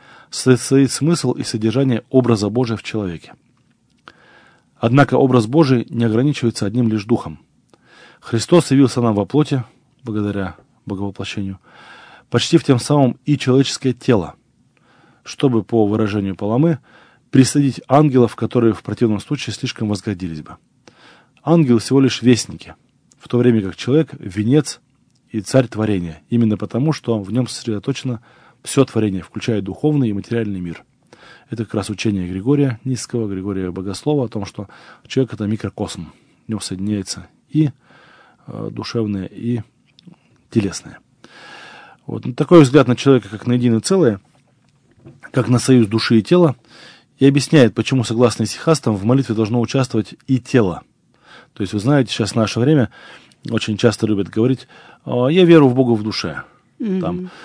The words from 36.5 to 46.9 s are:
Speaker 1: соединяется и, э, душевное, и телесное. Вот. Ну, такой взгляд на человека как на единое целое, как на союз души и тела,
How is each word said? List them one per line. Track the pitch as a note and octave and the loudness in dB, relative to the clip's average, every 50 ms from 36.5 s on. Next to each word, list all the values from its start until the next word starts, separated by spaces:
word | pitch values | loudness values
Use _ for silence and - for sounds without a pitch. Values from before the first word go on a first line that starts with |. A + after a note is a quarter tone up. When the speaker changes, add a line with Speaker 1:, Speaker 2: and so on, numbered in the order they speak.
| A2 G2+ | -10 -8
Speaker 1:
соединяется | - - F#2+ F#2 G2 G#2 G#2+ G2+ F#2+ - - F#2 F2 - _ _ _ _ | -8 -10 -8 -8 -6 -4 -4 -4 -6 -8 -12 -14 -16 -18 _ _ _ _
и, | - D3+ D#3 C3+ - _ _ _ _ _ _ _ _ _ _ _ _ _ _ | -2 0 0 0 -2 _ _ _ _ _ _ _ _ _ _ _ _ _ _
э, | - A2+ G#2+ G#2+ G#2+ | -16 -14 -12 -12 -10
душевное, | G#2+ A2+ G#2+ - - A#2+ A2 G#2 G2+ F#2+ F#2 | -10 -10 -10 -6 -4 -4 -2 -2 -4 -6 -6
и | - - G2 A2 A#2 A#2+ A2+ A2 - _ _ _ _ _ _ _ - - _ _ _ _ _ _ _ | -10 -12 -8 -6 -4 -4 -4 -6 -10 _ _ _ _ _ _ _ -20 -20 _ _ _ _ _ _ _
телесное. | - A2+ G2+ F#2+ - - - - - - _ _ _ _ - - - - - - - - - - - - - - - _ _ | -2 -2 -2 -2 -4 -10 -14 -18 -20 -20 _ _ _ _ -20 -20 -20 -20 -20 -20 -20 -20 -20 -20 -20 -20 -20 -20 -20 _ _
Вот. | - A#2 A2 A2 | -10 -10 -8 -8
Ну, | B2 | -8
такой | B2 - D3 - F3 E3+ | -6 -4 2 6 8 8
взгляд | D3 B2 C3 D3+ C3 | 8 8 6 4 4
на | A#2+ B2 | 4 2
человека | - - C#3 C3+ B2 - - | 2 4 4 4 4 2 -4
как | A2 G#2 - | -10 -8 -4
на | A#2+ B2 | -2 0
единое | B2 A#2+ B2 A2+ A2 | 2 2 2 2 0
целое, | - - F#3+ F#3+ E3 A#2+ G#2 G2+ - _ _ _ _ _ _ _ _ _ _ _ _ _ _ _ - - - _ - - | 0 0 2 2 4 2 2 0 -6 _ _ _ _ _ _ _ _ _ _ _ _ _ _ _ -20 -20 -20 _ -20 -6
как | - C3+ A#2 A#2 | -4 -2 0 2
на | B2+ A#2 | 0 2
союз | - - C3 B2 A2+ G2 | 4 4 4 4 4 4
души | G#2+ A2 - - A#2+ A2 | 0 -2 0 2 2 2
и | |
тела, | G2+ - F3+ F3+ F3 D3+ B2 - _ _ - - - - | 4 4 4 4 4 2 0 -4 _ _ -20 -20 -20 -20